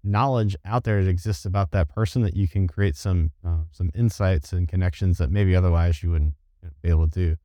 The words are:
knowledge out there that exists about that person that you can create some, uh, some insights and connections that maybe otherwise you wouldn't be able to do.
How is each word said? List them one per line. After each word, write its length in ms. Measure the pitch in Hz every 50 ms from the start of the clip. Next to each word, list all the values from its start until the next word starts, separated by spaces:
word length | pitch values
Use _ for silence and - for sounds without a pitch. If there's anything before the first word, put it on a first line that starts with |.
| -
knowledge 500 | 101 101 104 127 139 131 120 110 104 98 - _
out 200 | 98 110 123 -
there 180 | 113 107 101
that 80 | 95 95
exists 340 | 90 90 - 110 101 - -
about 280 | 95 90 101 98 87
that 160 | - 98 85 -
person 340 | - 110 110 - - 127
that 140 | 113 101 -
you 100 | 101 101
can 220 | 92 - 98 95 87
create 260 | - - 101 87 73
some, 380 | - - 101 90 90 82 78 - _ -
uh, 180 | 87 82 82 80 80
some 180 | - - 90 85 -
insights 560 | 117 117 113 - - 104 92 85 80 - -
and 160 | - 90 90 85
connections 500 | - 92 90 90 82 - 98 92 87 -
that 120 | 87 67
maybe 260 | 92 101 101 92 90
otherwise 460 | 90 92 90 82 85 82 87 82 -
you 80 | - 85
wouldn't 240 | 85 80 76 73 73 _ _ _ _ _ - 85 73 _
be 80 | - 85
able 180 | 82 78 82 78
to 100 | - 92
do. 180 | 92 82 80 -